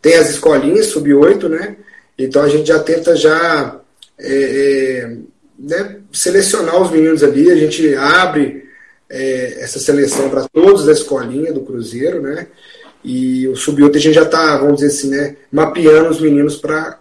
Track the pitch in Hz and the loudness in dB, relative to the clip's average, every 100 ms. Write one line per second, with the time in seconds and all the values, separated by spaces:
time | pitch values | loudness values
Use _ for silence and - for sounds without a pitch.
0 | 151 165 147 - 160 143 143 196 - 156 | 4 4 2 0 2 2 2 0 0 -2
1 | 143 139 156 202 175 160 202 208 - - | 2 4 4 2 -2 -6 -8 -14 -20 -20
2 | _ _ 131 143 147 151 147 160 156 165 | _ _ -4 0 2 0 0 -2 0 -2
3 | 165 160 156 160 170 156 127 - _ _ | 0 2 2 2 0 -2 -4 -12 _ _
4 | - _ - 135 135 135 139 135 131 127 | -20 _ -6 -2 -2 0 0 0 -2 -4
5 | 117 117 - _ _ _ 139 170 202 - | -8 -14 -18 _ _ _ -8 -6 -6 -12
6 | - - - 190 190 - 165 175 185 160 | -14 -6 -2 0 0 -2 -2 0 0 2
7 | 160 156 143 139 170 165 151 - 156 135 | 2 2 2 4 4 4 0 0 0 0
8 | 139 156 185 156 135 - - _ _ _ | 2 2 2 0 -4 -6 -20 _ _ _
9 | _ 131 135 127 127 - - - 131 143 | _ -8 -6 -4 -6 -10 -12 -8 -2 0
10 | 139 - 135 131 127 156 185 196 147 151 | 0 -2 -2 -4 -4 2 4 4 4 2
11 | - 131 120 127 160 143 135 127 110 120 | 0 -6 -6 -6 -6 -6 -8 -10 -10 -6
12 | 147 185 139 233 269 _ - - - _ | -4 -4 -8 -10 -12 _ -20 -20 -20 _
13 | - 127 131 131 131 127 - 143 143 147 | -10 -4 -2 -2 -2 -4 -4 4 4 4
14 | 156 156 160 165 156 143 143 143 143 143 | 4 4 2 2 0 0 0 2 0 -2
15 | 139 135 147 - _ 143 156 175 160 156 | -4 -4 -6 -10 _ -2 -2 2 4 6
16 | 165 156 156 143 147 147 147 151 160 - | 4 0 0 2 0 -4 -6 -6 -6 -14